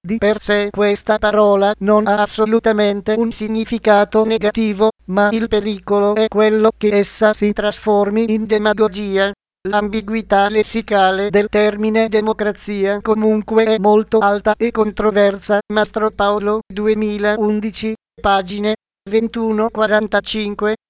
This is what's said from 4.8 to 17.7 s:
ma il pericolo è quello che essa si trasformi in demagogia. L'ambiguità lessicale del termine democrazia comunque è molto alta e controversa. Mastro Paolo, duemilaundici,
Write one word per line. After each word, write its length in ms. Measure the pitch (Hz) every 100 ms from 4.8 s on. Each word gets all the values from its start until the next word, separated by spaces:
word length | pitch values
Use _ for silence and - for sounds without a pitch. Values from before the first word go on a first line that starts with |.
| 220 - -
ma 200 | 190 208
il 160 | 220 226
pericolo 680 | 214 208 202 - 202 202
è 140 | 214 220
quello 420 | 202 214 214 220 -
che 180 | 214
essa 380 | 202 196 - 214
si 180 | 214 208
trasformi 800 | 202 208 - 214 208 202 214 226
in 140 | 220
demagogia. 880 | 214 214 214 208 214 185 202 190 196 196 _ _ 190
L'ambiguità 800 | 208 208 214 202 226 208 196 202
lessicale 800 | 214 214 226 220 208 190 190 202
del 200 | 196 208
termine 580 | 208 214 208 214 220 226
democrazia 920 | 214 214 214 214 202 - 202 190 208
comunque 640 | 220 214 214 214 202 220
è 140 | 220 220
molto 400 | 202 214 214 220
alta 340 | 202 202 220
e 160 | 208 233
controversa. 880 | 226 214 190 214 202 202 190 - 208 -
Mastro 360 | 214 208 226 214
Paolo, 500 | - 202 208 202 220
duemilaundici, 1300 | - 190 214 214 214 208 208 214 214 214 214